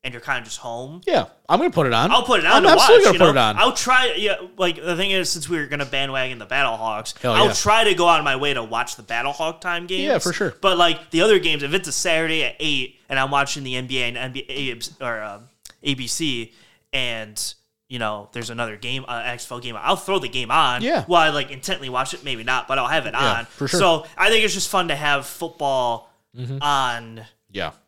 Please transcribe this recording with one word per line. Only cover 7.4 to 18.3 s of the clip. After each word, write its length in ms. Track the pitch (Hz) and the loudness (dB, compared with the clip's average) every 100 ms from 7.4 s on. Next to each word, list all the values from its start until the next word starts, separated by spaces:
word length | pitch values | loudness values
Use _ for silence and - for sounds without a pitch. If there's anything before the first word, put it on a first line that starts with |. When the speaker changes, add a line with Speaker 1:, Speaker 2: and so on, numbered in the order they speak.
| 208 | 4
Speaker 2:
yeah. 80 | |
Speaker 1:
try 320 | 208 208 220 220 | 2 2 2 2
to 80 | |
go 160 | 175 175 | 4 4
out 100 | 160 | 4
of 60 | 147 | 2
my 100 | 131 | -2
way 180 | 143 | -2
to 80 | 131 | -4
watch 360 | 113 113 123 - | -4 -6 -6 -10
the 60 | |
Battlehawk 580 | 107 117 131 143 160 165 | -8 -6 -4 -4 -6 -6
time 260 | 180 170 175 | -6 -6 -6
games. 160 | 185 | -6
Speaker 2:
Yeah, 140 | 302 220 | 0 0
for 160 | - | 0
sure. 220 | 165 185 - | -4 -4 0
Speaker 1:
But, 180 | 190 175 | 0 4
like, 340 | 170 160 - | 2 2 -2
the 100 | 165 | 2
other 180 | 202 202 | 6 4
games, 240 | 175 151 | 4 -2
if 100 | 143 | -2
it's 140 | 180 190 | -4 -4
a 60 | |
Saturday 500 | - 185 160 160 160 | -4 0 0 0 -2
at 140 | 127 - | -2 -4
eight 400 | 156 139 127 _ _ | -2 -2 -4 _ _
and 100 | 135 | -2
I'm 140 | 135 | 0
watching 320 | 139 139 - | 0 0 -4
the 140 | 135 127 | -6 -8
N 100 | 127 | -4
B 140 | 131 | -4
A 60 | 120 | -4
and 80 | 120 | -4
N 160 | 131 | -8
B 120 | 127 - | -10 -10
A 280 | 131 135 117 - - | -8 -8 -8 -12 -10
or, 220 | 131 113 | -8 -8
um, 240 | 107 104 120 _ - _ | -8 -14 -20 _ -20 _
A 100 | 143 | -4
B 120 | 131 123 | -4 -4
C, 440 | - 160 123 110 _ _ _ _ | -4 -4 -4 -8 _ _ _ _
and, 640 | 135 123 113 107 107 - - _ _ _ | -4 -4 -6 -10 -10 -10 -12 _ _ _
you 100 | 127 | -6
know, 300 | 110 107 104 | -6 -6 -10